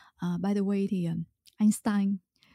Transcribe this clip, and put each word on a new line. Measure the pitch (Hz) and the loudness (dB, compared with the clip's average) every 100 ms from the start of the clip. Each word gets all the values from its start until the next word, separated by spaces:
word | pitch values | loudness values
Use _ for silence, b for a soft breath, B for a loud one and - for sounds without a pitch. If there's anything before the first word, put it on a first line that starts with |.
| b _ | b _
Ờ, | 175 175 | -4 -2
by | 190 | 0
the | 202 | 0
way | 196 202 196 | 0 0 -2
thì, | 185 | -2
ờ, | 170 165 165 _ _ - | -2 -4 -8 _ _ 2
Einstein | 214 - 233 208 196 196 - b b | 2 4 0 0 0 -2 -6 b b